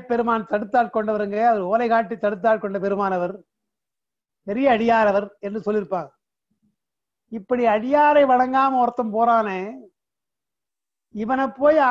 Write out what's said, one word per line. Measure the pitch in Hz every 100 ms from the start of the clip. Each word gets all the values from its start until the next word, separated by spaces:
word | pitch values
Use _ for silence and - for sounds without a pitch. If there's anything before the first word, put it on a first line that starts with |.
| 254
பெருமான் | 233 233 226 -
தடுத்தாள் | 208 208 247 226
கொண்டவருங்க, | 220 214 214 202 208 233
அவர் | 214 180
ஓலை | 226 240
காட்டி | 226 202 233
தடுத்தாள் | 208 202 220 220
கொண்ட | 208 196
பெருமானவர், | 196 196 196 185 175 196 _ _ _ _ _ _ _ _ _ _ -
பெரிய | 220 277
அடியார் | 226 233 226 214
அவர்" | 196 202 -
என்று | 202 214
சொல்லியிருப்பாங்க. | 208 214 190 185 139 _ _ _ _ _ _ _ _ _ _ _ _
இப்படி | 220 190 247 233
அடியாரை | 214 240 294 294 294 277
வணங்காம | 247 254 262 269 262
ஒருத்தன் | 240 240 226 214
போறானே, | 233 226 214 185 202 262 214 _ _ _ _ _ _ _ _ _ _ _ _
இவனை | 208 220 262 262 254
போய் | 294 311 269